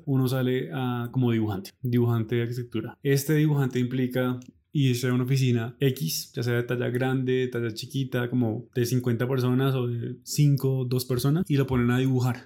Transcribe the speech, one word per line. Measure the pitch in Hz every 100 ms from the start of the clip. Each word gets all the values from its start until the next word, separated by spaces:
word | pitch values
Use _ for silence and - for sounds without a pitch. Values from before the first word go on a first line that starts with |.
| 147
uno | 131 127
sale | 131 127 127 165
a, | 135 127 123 120
como | 131 120
dibujante, | 113 107 98 - -
dibujante | 127 120 120 117 110 120
de |
arquitectura. | 117 123 120 107 117 -
Este | 143 139 147 151
dibujante | 151 143 127 123
implica | 123 131 127 127 127 123 - - _
irse | 151 131 120 127
a |
una | 123
oficina | 127 135 131 120 117 -
X, | 139 127 156 - - 135
ya |
sea | 120 120
de |
talla | 120 123 120
grande, | 123 131 131 127
de | 127 127
talla | 120 117
chiquita, | 104 127 135 127 127 123
como | 127 113 117 - 127
de | 120
cincuenta | 127 123 113 123
personas | 135 123 127 135
o | 131 120
de | 120 123 123
cinco, | - - 147 135 135 131 127
dos | 123 -
personas, | 123 139 160 190
y | 143
lo | 131
ponen | 127 120
a | 123
dibujar | 131 131 123 117